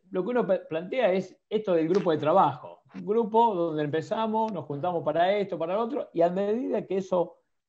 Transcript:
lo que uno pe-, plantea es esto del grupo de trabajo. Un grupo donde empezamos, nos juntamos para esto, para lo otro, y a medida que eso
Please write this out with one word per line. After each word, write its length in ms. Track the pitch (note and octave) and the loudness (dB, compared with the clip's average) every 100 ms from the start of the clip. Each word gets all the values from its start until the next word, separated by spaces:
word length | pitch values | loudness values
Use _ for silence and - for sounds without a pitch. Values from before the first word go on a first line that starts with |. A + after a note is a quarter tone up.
| _ | _
lo 120 | F#3 | -4
que 60 | F#3 | -2
uno 180 | B3 F#3 | 0 0
pe-, 120 | F#3 | -2
plantea 520 | - D#3+ F3+ B3+ G#3 | -2 -6 -4 0 2
es 260 | F#3 F#3 - - | 2 -2 -10 -6
esto 240 | G#3+ G#3+ | -4 0
del 160 | E3+ D#3+ | 2 2
grupo 220 | F#3+ F3 | 2 2
de 60 | D#3 | 0
trabajo. 680 | C#3+ F#3+ D3+ C3 F2 E2+ _ G3 | 4 4 4 2 -10 -20 _ -10
Un 100 | F3+ | -2
grupo 480 | A3 G#3+ A3 A#3 | 0 2 4 4
donde 300 | F3+ E3+ D3+ | 2 0 0
empezamos, 680 | D3 D#3+ D3+ G#3+ A3 A3 A3 | -2 -2 -2 -2 -2 -2 -2
nos 100 | F3+ C#3+ | -4 -6
juntamos 380 | C#3+ F3+ E3+ | -4 -2 -2
para 320 | D3 D#3 F3+ G#3 | 0 2 2 2
esto, 220 | G3 E3 | -2 -4
para 160 | D#3+ | -2
lo 80 | G3+ | -2
otro, 280 | A#3 D4 - | -2 -4 -4
y 80 | E3 | 2
a 80 | E3+ | 2
medida 560 | F3+ G3+ A3+ C#4 A#3 D#3 | 2 0 -2 -2 -4 -2
que 120 | F#3+ | -4
eso 420 | F#3+ F3+ E3+ - _ _ | 0 0 0 -6 _ _